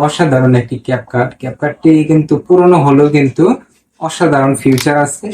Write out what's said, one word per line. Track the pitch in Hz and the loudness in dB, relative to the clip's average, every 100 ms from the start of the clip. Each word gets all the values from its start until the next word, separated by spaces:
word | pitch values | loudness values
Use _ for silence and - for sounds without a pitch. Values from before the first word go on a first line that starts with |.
| 147 | -2
অসাধারণ | - 160 131 127 123 | -2 0 0 2 0
একটি | 117 120 - | -2 -8 -6
CapCut। | 127 - 123 127 - | -8 -6 -6 -6 -8
CapCut-টি | 127 - - - 160 156 151 | -14 -8 -8 -2 2 2 2
কিন্তু | 156 151 147 - | 0 0 -2 0
পুরনো | 180 175 180 143 | 2 4 2 2
হলেও | 139 147 147 | 2 2 2
কিন্তু | 139 123 185 269 - _ _ - | 0 0 0 -2 -8 _ _ -12
অসাধারণ | 160 - 170 139 135 135 | -10 -4 -2 0 0 -2
ফিচার | 135 131 156 147 147 | 0 0 0 -2 -2
আছে, | - 208 | -6 -12